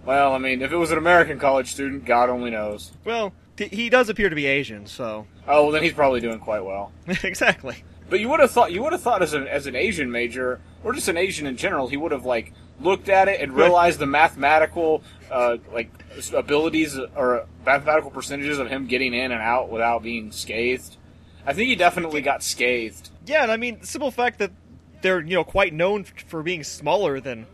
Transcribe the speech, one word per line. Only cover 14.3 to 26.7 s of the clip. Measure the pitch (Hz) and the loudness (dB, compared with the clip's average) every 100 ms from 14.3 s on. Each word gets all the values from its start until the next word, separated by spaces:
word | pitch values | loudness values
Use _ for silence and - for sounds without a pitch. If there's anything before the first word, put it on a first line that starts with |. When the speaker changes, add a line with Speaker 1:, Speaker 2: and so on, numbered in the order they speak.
| 131 139 156 156 170 160 156 - - - | 2 4 4 4 0 0 0 -2 -20 -6
Speaker 1:
uh, | 131 120 117 - | 0 0 0 -6
like, | 113 117 - - - | -8 -8 -12 -20 -14
s-, | - | -4
abilities | 147 120 147 160 156 156 135 123 - | -4 0 0 2 0 -2 -4 -8 -2
or | 127 120 - - - | 0 0 -2 -8 0
mathematical | 143 143 151 147 | 2 4 0 0
percentages | 135 123 139 143 147 | -12 -8 -6 -4 -4
of | 120 | -4
him | 135 127 | -6 -4
getting | 123 131 | -2 -2
in | 120 127 | -2 -4
and | 117 | -4
out | 110 123 98 | 0 0 -2
without | 110 117 117 | -2 0 0
being | 110 117 107 | -4 -10 -10
scathed. | - - 107 120 127 - - - - - - | -12 -8 -4 -2 -4 -8 -20 -20 -20 -20 -12
I | 135 | -8
think | 151 247 | -2 -2
he | |
definitely | 220 175 180 165 151 | 4 2 2 -4 -4
got | 143 127 | -2 -4
scathed. | - - 120 123 110 - - - - | -4 -2 0 0 -4 -12 -20 -20 -2
Speaker 2:
Yeah, | 302 | 0
and | 247 | 2
I | 226 | 0
mean, | 240 214 | -4 -8
the | - | -12
simple | 320 277 | -6 -6
fact | 233 240 - | 0 -2 0
that | 196 - - - - - | -6 -6 -20 -20 -20 -4
they're, | 185 185 | 0 0
you | 156 | 0
know, | 180 | -2
quite | 156 185 208 | 0 2 0
known | 151 180 208 | 2 0 0
f-, | 190 - - | -6 -18 -12
for | 160 | -8
being | 156 180 | -6 -6
smaller | 143 | -8